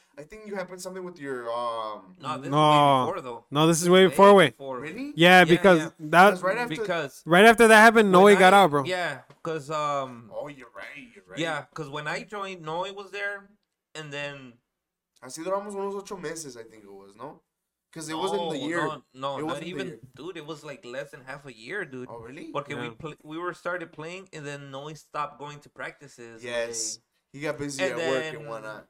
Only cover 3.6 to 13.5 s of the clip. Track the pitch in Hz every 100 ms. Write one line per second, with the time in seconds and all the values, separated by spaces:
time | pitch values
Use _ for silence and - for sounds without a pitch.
3.6 | 160 160 175 185 185 160 196 202 143 -
4.6 | 135 123 151 214 285 160 175 185 170 170
5.6 | 196 170 170 - 151 165 202 185 185 226
6.6 | 240 160 208 170 139 - 156 175 226 220
7.6 | 220 214 226 226 208 180 202 190 185 202
8.6 | 175 143 135 180 165 131 - _ - 160
9.6 | 139 151 147 143 131 117 110 107 147 135
10.6 | 120 98 113 143 120 101 92 98 165 147
11.6 | 135 - 143 147 151 185 240 208 190 180
12.6 | 156 165 196 196 190 202 202 202 196